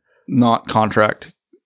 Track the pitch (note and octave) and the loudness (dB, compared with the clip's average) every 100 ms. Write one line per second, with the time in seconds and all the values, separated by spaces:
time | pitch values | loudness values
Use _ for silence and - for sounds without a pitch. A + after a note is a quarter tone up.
0 | _ _ - B2+ A#2+ A#2 - A2 G#2+ A2 | _ _ -4 0 2 0 -2 -2 0 0
1 | G#2+ - - _ _ _ | 0 -2 -16 _ _ _